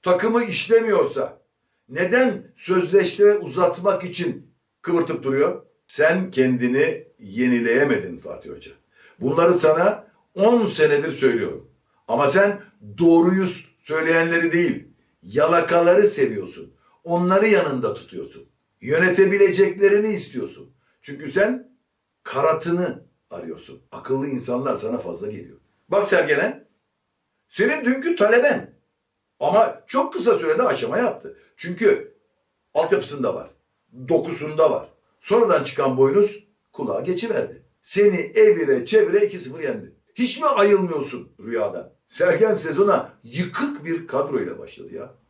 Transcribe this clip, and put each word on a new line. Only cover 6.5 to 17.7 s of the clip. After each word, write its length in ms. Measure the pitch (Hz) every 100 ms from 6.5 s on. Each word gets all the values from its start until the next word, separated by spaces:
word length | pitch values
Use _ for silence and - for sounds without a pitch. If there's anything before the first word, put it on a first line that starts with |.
| 123 123 131 160 - - _
yenileyemedin 1000 | 101 104 127 120 113 123 139 104 92 82
Fatih 320 | - - -
Hoca. 200 | - - - _ _ _ _
Bunları 340 | 135 160 170
sana 520 | 175 156 160 190 208 - _ _
on 320 | 185 208 240 208
senedir 480 | - 151 143 117
söylüyorum. 560 | - 131 113 92 - - _ _ _ -
Ama 200 | 120 143
sen 340 | 185 202 196 - _ 104 101
doğruyu 480 | 170 165 175 190 180
s-, 220 | - - _
söyleyenleri 760 | - 156 160 165 165 170 165
değil, 360 | 170 175 - - _ _ _
yalakaları 800 | 95 135 156 170 165 170 170 180
seviyorsun. 720 | 208 - 123 104 90 - - _ _ _
Onları 420 | 170 170 180 190 220
yanında 480 | 196 160